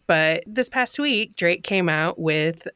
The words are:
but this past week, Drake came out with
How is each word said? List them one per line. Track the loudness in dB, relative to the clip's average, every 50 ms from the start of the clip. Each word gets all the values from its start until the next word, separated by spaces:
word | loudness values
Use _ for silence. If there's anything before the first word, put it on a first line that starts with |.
| _
but | 0 2 4 4 2 0 0 -4
this | -4 -4 -4 -4
past | -2 -2 -2 -2 -2 -2 -2
week, | -2 0 0 0 -2 -4 -4
Drake | 0 0 0 0 0 -2
came | -2 0 0 2
out | 2 2 0 0 -2 -2 -2
with | -2 0 0 2 0 0 -2 -4 -10 -6 -4